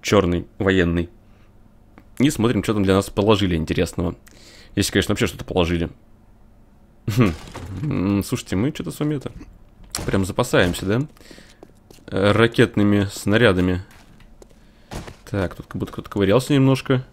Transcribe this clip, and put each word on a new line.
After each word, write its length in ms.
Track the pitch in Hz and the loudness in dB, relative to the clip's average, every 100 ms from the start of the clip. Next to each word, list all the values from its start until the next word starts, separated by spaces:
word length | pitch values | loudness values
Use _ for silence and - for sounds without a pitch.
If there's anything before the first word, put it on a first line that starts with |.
Черный, 460 | - 104 92 87 - - | 2 2 2 0 -6 -2
военный. 520 | 98 95 85 85 82 - - - - - - - - - - - | 2 4 2 0 -4 -10 -20 -20 -20 -20 -20 -20 -20 -20 -20 0
И 100 | 135 | 0
смотрим, 320 | - 117 101 | 2 0 0
что 100 | 92 | 0
там 100 | 107 | 0
для 120 | 95 95 | 2 2
нас 140 | 98 | 2
положили 460 | - 101 107 101 85 | 0 2 4 2 -2
интересного. 600 | 78 82 85 - 87 85 - - - - - - | -2 -2 -2 -2 -6 -6 -16 -20 -20 -20 -10 -4
Если, 160 | 98 | 0
конечно, 220 | 101 92 | 0 0
вообще 140 | 104 110 | 0 -2
что-то 180 | - - | -4 -4
положили. 440 | 90 85 87 82 - - - - - - - - _ - - - | 0 0 0 -2 -8 -20 -20 -20 -20 -20 -20 -20 _ -20 -12 -6
Хм. 260 | 107 110 80 - - 85 92 | 0 2 0 -12 -16 -14 -8
М, 400 | 147 95 92 101 | -6 -2 0 0
слушайте, 320 | 92 - - 95 | -2 -6 -4 -2
мы 160 | 123 | -2
что-то 200 | 160 175 | -4 -10
с 80 | 139 | -6
вами 160 | 151 151 | -4 -4
это 160 | - - - - - - - - - | -8 -16 -20 -20 -20 -20 -12 -8 -2
прям 200 | 101 95 | -2 -2
запасаемся, 600 | 101 127 147 92 87 95 | -2 0 2 2 0 -2
да? 160 | 110 151 - - - - - - - _ - - | -2 -2 -10 -20 -20 -20 -20 -20 -20 _ -20 -8
Э, 240 | 98 101 | 0 2
ракетными 760 | 104 117 117 120 - 104 101 101 | 4 2 4 2 4 2 2 0
снарядами. 720 | - - 107 120 90 90 90 95 - - - - - - - - _ - - - - - | -4 0 4 4 4 2 0 -6 -20 -20 -20 -20 -20 -20 -20 -20 _ -16 -16 -16 -20 -8
Так, 260 | 101 87 - | -4 -4 -6
тут 120 | - | -12
как 100 | 92 | -8
будто 160 | 95 | -8
кто-то 160 | - - | -10 -8
ковырялся 440 | - 95 110 135 | 0 2 2 4
немножко. 500 | 143 135 135 - 127 - | 2 4 2 0 -2 -2